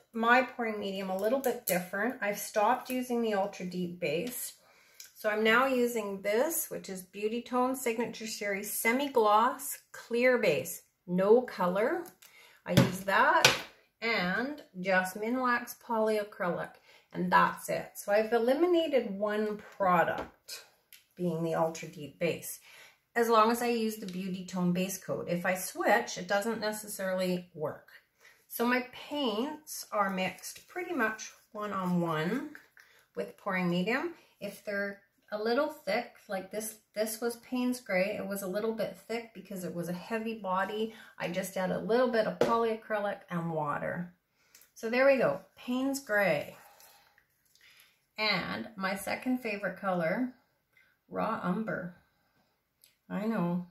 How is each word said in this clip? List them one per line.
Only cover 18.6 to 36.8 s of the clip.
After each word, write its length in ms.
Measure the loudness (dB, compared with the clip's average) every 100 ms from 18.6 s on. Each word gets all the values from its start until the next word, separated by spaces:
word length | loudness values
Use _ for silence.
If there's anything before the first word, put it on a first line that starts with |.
| 6 4 4 2 0 -2
one 380 | 0 0 -2 -4 -8 0
product, 880 | 4 6 4 0 -8 -14 -16 -16 -16 _ _ -20 _ -4
being 260 | -2 0
the 140 | 0 2
Ultra 320 | 0 0 -10
Deep 320 | -12 -14 -2
Base, 400 | -2 -2 -8 -14 -16 -20 -20 _ _ 0
as 140 | 4
long 200 | 6 6
as 120 | 4
I 60 | 2
use 280 | 0 0 -2
the 160 | -8
Beauty 340 | -6 -6 -6 -6
Tone 280 | 0 2
base 240 | 2 0 -4
coat. 300 | -6 -6 -2
If 160 | -2 0
I 80 |
switch, 640 | -2 -4 -2 4 4 2 -6
it 100 | -2
doesn't 320 | 0 0 -2
necessarily 920 | -4 -6 -8 -6 -4 0 0 -2 -4
work. 340 | -8 -6 -8 -14 -20 _ _ -20 _ -10
So 160 | -2 0
my 220 | 0 -2
paints 920 | -10 -10 -4 -2 -2 -4 -8 -12 -14 -4
are 200 | -2 0
mixed 580 | 0 -4 -6 -14 -16 -12
pretty 260 | -10 -6
much 380 | -2 -2 -2 -12 -18 _
one-on-one 960 | -8 -6 -4 0 0 2 0 0 -2 -4 -12 -20 -20 -20 _ _ -10
with 220 | -10 -8
pouring 320 | -4 0 2
medium. 460 | 2 0 0 -2 -8 -20 -12
If 240 | -12 -10 -6
they're 340 | -4 -4 -6 _ _ _
a 100 | -4
little 280 | 0 2 0
thick, 420 | -4 -2 -2 -4 -10 -8
like 240 | -8 -6
this, 240 | -8 -8 -10